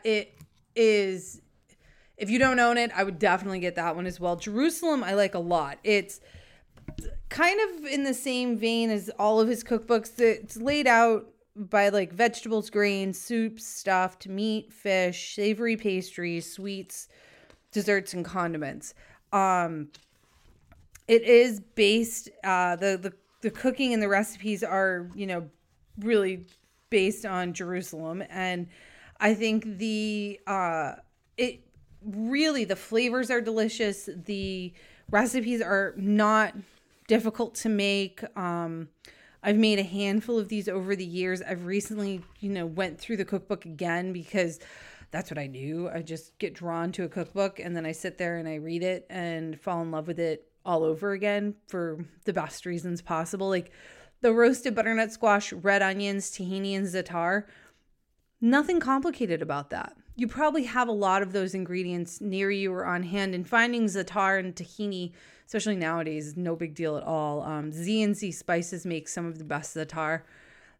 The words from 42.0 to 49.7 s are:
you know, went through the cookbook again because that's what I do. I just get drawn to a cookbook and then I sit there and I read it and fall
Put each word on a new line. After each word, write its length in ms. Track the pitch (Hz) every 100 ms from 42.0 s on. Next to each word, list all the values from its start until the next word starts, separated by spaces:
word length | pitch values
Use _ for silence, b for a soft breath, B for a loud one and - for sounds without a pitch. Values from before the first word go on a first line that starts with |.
| 202 190 - -
you 100 | 202
know, 160 | 196 165
went 340 | 160 185 180
through 180 | - 214
the 80 | 185
cookbook 400 | 190 - 196 170
again 460 | 151 175 170 185
because 480 | 180 170 202 175 156 B B B B -
that's 180 | 156 180
what 80 | 147
I 80 | 139
do. 420 | 131 139 165 180
I 80 | 165
just 340 | 165 160 - -
get 160 | 180 143
drawn 360 | 170 165 170
to 100 | 180
a 40 | 175
cookbook 520 | 190 170 196 196 196
and 180 | 175 170
then 80 | 160
I 60 |
sit 260 | 160 190 185
there 200 | 175 170
and 100 | 160
I 80 | 156
read 260 | 160 170
it 240 | 180 185 -
and 540 | 185 170 165 160 156
fall 220 | -